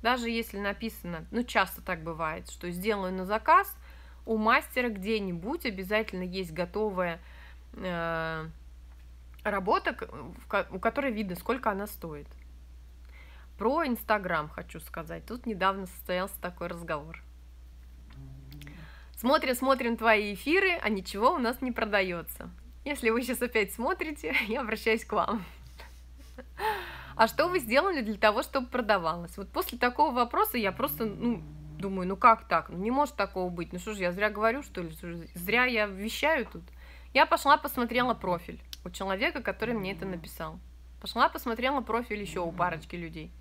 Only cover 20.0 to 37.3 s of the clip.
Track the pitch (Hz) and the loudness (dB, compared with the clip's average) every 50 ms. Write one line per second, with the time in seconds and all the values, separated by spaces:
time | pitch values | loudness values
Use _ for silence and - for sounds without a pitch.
20 | 220 226 220 208 208 208 208 185 - 277 311 381 392 381 349 330 - 214 220 196 | 6 6 6 6 6 0 -4 -4 0 4 4 6 6 4 2 2 2 0 0 0
21 | 185 - - 196 214 262 359 330 247 226 254 254 - 254 233 - 220 214 202 202 | -2 -4 -4 4 4 6 6 6 2 2 0 0 -2 -4 0 0 0 2 4 4
22 | 190 190 175 170 160 - - - - 175 180 - - - - - - 269 294 269 | 4 4 0 -4 -6 -8 -12 -12 -12 -14 -14 -16 -18 -18 -18 -12 -6 -6 -6 0
23 | - 226 226 233 247 240 254 240 247 240 - 220 208 190 - - 226 277 381 - | 2 4 4 4 2 0 -2 -2 -2 0 2 2 2 2 0 -2 0 0 0 0
24 | - 311 302 - - - 269 262 233 202 214 269 269 208 220 220 - 233 220 226 | -2 -6 -6 -6 -6 -2 0 0 0 0 0 -2 0 -2 -4 0 2 2 2 2
25 | - - - 208 170 - 202 233 180 - - - - - - - - - - - | 2 0 0 0 2 2 0 -2 -4 -8 -14 -18 -18 -18 -18 -18 -18 -18 -18 -20
26 | - - - - - - - - - - - - 403 440 427 403 359 349 - - | -20 -20 -20 -20 -20 -18 -16 -16 -16 -16 -10 -4 -2 -2 -2 -2 -4 -10 -10 -12
27 | - - - - 220 226 - - 302 349 359 370 262 220 220 269 330 392 370 294 | -14 -14 4 4 4 4 6 2 2 4 4 2 0 4 4 4 6 6 2 2
28 | 233 202 226 - - 214 208 220 - - - 269 254 247 - 247 247 208 214 196 | 0 -2 -2 4 4 6 6 6 0 0 -2 -2 -2 0 -2 -4 4 4 4 4
29 | 170 160 160 175 170 165 - - 196 - - - 359 - - 240 - 247 254 - | 4 0 -2 -2 -4 -10 -10 -10 -12 -6 -2 -2 -2 -2 -2 2 2 2 4 4
30 | 294 311 247 247 240 233 - 320 427 427 - 247 220 196 180 - - 285 - - | 4 4 6 2 2 2 4 2 2 4 2 0 0 0 0 0 -2 -2 0 -2
31 | 233 220 202 - 208 240 240 - 156 - - - - - - - 185 196 190 190 | -2 -2 -2 0 0 0 0 0 -4 -10 -12 -14 -14 -14 -10 -6 -4 -2 -2 -2
32 | 180 180 196 190 - 220 226 220 - - 180 165 156 - - 175 190 220 247 269 | -2 -2 -2 6 8 8 8 8 6 0 0 0 2 0 -6 -4 -2 0 2 2
33 | 294 285 - - 202 190 - 190 185 180 175 170 170 160 - 180 180 220 214 202 | 2 0 2 -2 -2 -2 0 -2 -2 -2 -2 -4 -6 -6 -8 -8 -8 -6 -6 -2
34 | 190 175 175 185 208 214 214 208 214 226 226 277 285 - - - 175 165 160 156 | -2 -2 0 2 0 0 0 2 2 2 2 2 -4 -8 -10 -8 -8 -8 -10 -10
35 | - 175 170 170 165 - - 180 175 185 208 240 247 247 247 226 208 208 196 185 | -10 -10 -10 -10 -10 -10 -10 -8 -4 0 2 4 4 4 4 2 0 0 0 -6
36 | 202 220 - - - 294 320 294 226 - - 175 - - - - - - - - | -6 -6 -4 0 2 2 2 2 0 -4 -8 -14 -14 -14 -18 -18 -18 -18 -18 -18
37 | - - - 254 302 311 | -18 0 6 6 6 6